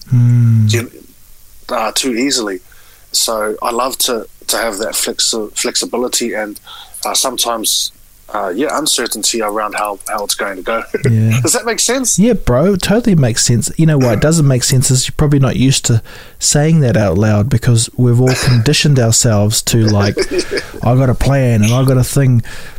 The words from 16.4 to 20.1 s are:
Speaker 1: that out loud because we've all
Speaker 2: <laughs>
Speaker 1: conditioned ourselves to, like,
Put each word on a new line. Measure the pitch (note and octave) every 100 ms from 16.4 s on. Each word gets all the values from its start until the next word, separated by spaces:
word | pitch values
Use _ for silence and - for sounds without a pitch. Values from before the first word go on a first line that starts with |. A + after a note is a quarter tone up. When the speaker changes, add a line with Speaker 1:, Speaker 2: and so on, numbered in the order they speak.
| - D3 D3+ E3
Speaker 1:
that | B2+ G#2+
out | G#2 F2
loud | G#2+ G#2 G#2
because | A2 - A#2 - -
we've | B2 A#2+
all | B2+
Speaker 2:
<laughs> | C3
Speaker 1:
conditioned | - B2 A#2 D3+ D#3 C3+
ourselves | A2+ A2 B2 G#2 G#2 G#2+
to, | - A#2+ A2
like, | G#2 G2+